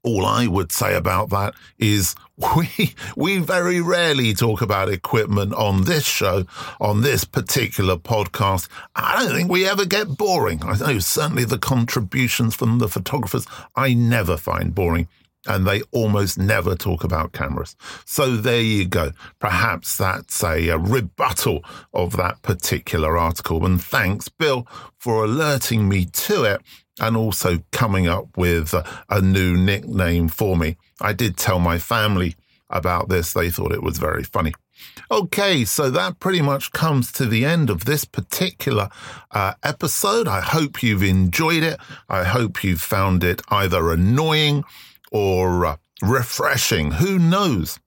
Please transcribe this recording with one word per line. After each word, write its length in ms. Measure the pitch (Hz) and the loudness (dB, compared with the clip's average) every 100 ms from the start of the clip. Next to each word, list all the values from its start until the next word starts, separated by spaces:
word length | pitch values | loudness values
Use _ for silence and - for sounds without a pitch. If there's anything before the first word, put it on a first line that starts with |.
All 240 | 123 104 98 | 0 2 2
I 220 | 110 120 | 2 2
would 240 | 92 82 | 0 -2
say 240 | - 101 92 | -2 0 2
about 340 | 87 92 107 | 2 0 0
that 240 | 101 101 - - _ | -2 -2 -6 -20 _
is 380 | 110 104 92 - - | 0 2 0 -6 -18
<laughs> 280 | - - 151 | -4 2 2
we, 400 | 170 - 202 - - - | 0 -2 -2 -4 -12 -2
we 200 | 160 196 | 0 0
very 420 | 156 185 175 180 | 0 0 2 0
rarely 520 | 170 175 170 139 117 | 2 2 2 2 2
talk 280 | 98 117 104 | 2 0 0
about 260 | 101 98 98 | 0 0 0
equipment 640 | 95 - 113 101 101 101 110 | -2 0 0 2 0 0 0
on 280 | 107 95 | 2 4
this 220 | 95 160 - | 2 2 0
show, 400 | - 98 95 90 - - - | 0 2 0 -2 -8 -14 -4
on 220 | 104 104 | 0 2
this 240 | 127 127 - | 2 0 0
particular 720 | - 92 139 110 - 95 90 | -4 -2 -2 -2 0 0 0
podcast. 720 | - 110 95 - 98 95 - - - - | -2 -2 -2 -2 0 0 -4 -16 -12 -4
I 240 | - 226 | 0 0
don't 160 | 254 - | 0 0
think 160 | 180 | 0
we 160 | 185 190 | 2 2
ever 160 | 196 190 | 0 0
get 300 | 196 208 131 | -2 -2 -2
boring. 480 | 208 175 101 80 | 0 2 0 -2
I 140 | - 104 | -2 -2
know 220 | 151 117 | 0 0
certainly 440 | 90 - 151 131 | 0 -2 0 0
the 160 | 117 120 | 0 -2
contributions 960 | - 127 117 123 98 131 123 - 113 - | 0 0 2 -2 -2 0 0 0 0 0
from 240 | 117 120 | 0 2
the 80 | 110 | 0
photographers 580 | - 90 147 107 123 - - - - | -2 -4 -4 -2 -4 -6 -16 -8 -2
I 180 | 131 | 2
never 440 | 120 117 120 85 85 | 2 4 2 0 -2
find 360 | - 87 87 | -2 -2 -2
boring, 360 | 82 87 82 82 _ _ _ - | 0 0 0 -2 _ _ _ -2
and 220 | 101 95 | 0 2
they 140 | 101 - | 0 0
almost 460 | 131 110 101 98 - | 0 2 2 0 0
never 360 | 95 107 90 | 2 2 0
talk 300 | 87 98 85 | -2 -2 -2
about 300 | 85 80 80 | -2 -2 -4
cameras. 420 | - 69 69 - - - - - | -6 -4 -4 -8 -14 -18 -18 -6
So 320 | - 135 117 | 0 0 2
there 240 | 113 120 | 2 2
you 240 | 113 107 90 | 2 2 2
go. 260 | 90 78 - - _ | 0 -2 -6 -20 _
Perhaps 580 | 104 90 110 87 - - | -2 0 0 -2 -6 -2
that's 440 | 98 - - - | -2 -2 -6 -2
a, 280 | 87 80 82 | 0 0 0
a 80 | 80 | 0
rebuttal 880 | 80 131 101 - 131 - 120 - - - - | 2 0 -2 -2 -2 0 0 -2 -6 -20 -8
of 220 | - 90 92 | -4 0 2
that 260 | 90 - | 0 -2
particular 720 | - 92 - - - 82 78 85 | -4 -2 -2 -4 -2 0 2 2
article. 480 | 82 82 - 80 92 | 0 -2 -2 0 2
And 180 | 90 | 2
thanks, 460 | - 131 95 104 - | 2 0 0 -2 -8
Bill, 360 | _ 160 127 123 - - _ | _ 0 0 -4 -18 -20 _
for 280 | 120 110 107 | -2 0 2
alerting 640 | 135 151 135 - 113 101 | 0 0 0 0 2 2
me 160 | 98 90 | 2 0
to 400 | - - 202 113 | -4 0 2 2
it 160 | 98 - - _ - | 0 -6 -20 _ -4
and 200 | 113 113 | 0 0
also 440 | 110 95 - 85 - | 0 0 0 0 -2
coming 340 | - 113 95 87 | -2 2 2 2
up 300 | 90 - - | 0 -2 -2
with 360 | 90 85 78 | 2 2 0
a, 140 | 87 - - - | -2 -4 -16 -2
a 100 | 101 | 2
new 380 | 92 95 92 90 | 4 4 4 4
nickname 720 | 92 98 - 104 87 85 82 | 2 0 -2 0 2 2 0
for 260 | - 104 90 | 0 0 2
me. 220 | 80 82 _ _ | 0 -4 _ _
I 100 | 104 | -4
did 240 | 101 113 87 | 0 -2 0
tell 240 | - 90 | 0 2
my 180 | 87 87 | 2 0
family 580 | - 117 107 95 87 - _ _ _ | -2 0 2 0 -2 -4 _ _ _
about 400 | 92 90 87 95 | -4 -2 -2 0
this. 240 | 90 82 | 0 0
They 160 | 90 85 | -2 -2
thought 240 | - - | -2 -4
it 100 | - | -2
was 140 | 80 82 | -4 -4
very 260 | 76 82 | -2 -4
funny. 300 | - 101 78 - _ _ - - - | -4 -2 -4 -6 _ _ -20 -20 -2
Okay, 540 | 214 175 - 202 165 110 | -2 0 0 0 2 0
so 240 | - 139 | 0 0
that 320 | 143 180 - | 0 -4 -4
pretty 200 | 185 180 | -2 0
much 300 | 143 139 - | 0 -2 -4
comes 400 | - 160 139 120 | -2 0 0 -2
to 140 | - 123 | -2 0
the 180 | 113 | 2
end 260 | 139 170 135 | 2 2 0
of 140 | 90 | 0
this 220 | 113 147 - | -2 -2 -4
particular, 840 | - - - 185 - - 110 101 - - - - | -8 -8 -4 -4 -4 -2 0 -2 -8 -18 -18 -8
uh, 240 | 107 98 - | -4 -4 -2
episode. 640 | 117 123 165 - 196 220 208 | -6 -4 -4 -2 0 0 0
I 100 | 98 | -2
hope 420 | 90 160 147 - | 0 0 -2 -2
you've 220 | 117 101 | 0 2
enjoyed 600 | 98 95 92 87 160 165 | 2 4 2 0 0 0
it. 180 | 160 - - - - | 0 -4 -14 -20 -4
I 160 | 95 | -2
hope 400 | 90 120 107 - | 0 0 -2 -2
you've 180 | 98 85 | -2 -2
found 440 | - 101 95 90 87 | -2 0 2 2 2
it 160 | 85 - | -2 -2
either 420 | 101 95 90 82 | 0 2 0 2
annoying 720 | 82 92 127 160 156 151 147 151 - - _ _ | 2 2 2 2 2 2 0 -4 -16 -20 _ _
or, 520 | 107 98 92 92 87 | -2 0 2 0 2
uh, 140 | 85 73 _ _ | 0 -2 _ _
refreshing. 920 | 101 127 120 - 151 135 - 90 76 | 0 0 -2 -2 -2 0 0 0 0
Who 260 | 78 190 190 | 0 0 2
knows? 600 | 165 190 196 104 80 - | 4 2 2 0 -4 -10